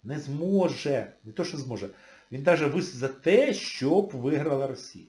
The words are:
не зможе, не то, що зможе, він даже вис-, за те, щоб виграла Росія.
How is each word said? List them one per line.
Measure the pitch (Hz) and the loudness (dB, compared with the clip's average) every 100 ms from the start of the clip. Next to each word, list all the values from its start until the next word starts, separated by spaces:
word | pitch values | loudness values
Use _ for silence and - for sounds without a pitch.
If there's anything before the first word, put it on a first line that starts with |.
не | 110 147 | -10 -10
зможе, | 135 147 175 196 175 - 147 135 101 - | -6 -4 0 2 2 0 0 -2 -2 -12
не | 110 | -16
то, | 110 | -6
що | 135 151 | -6 -6
зможе, | 123 110 98 - - - _ | -8 -8 -10 -12 -20 -20 _
він | 131 | -2
даже | 143 165 151 | 4 4 4
вис-, | 151 165 | 0 -2
за | 127 131 | -4 -6
те, | - 160 208 294 | -2 4 6 6
щоб | 202 - - 127 180 196 | 0 -6 -4 2 2 2
виграла | 131 127 147 156 139 135 | -4 -2 0 0 0 -2
Росія. | 123 - 90 | -6 -12 -18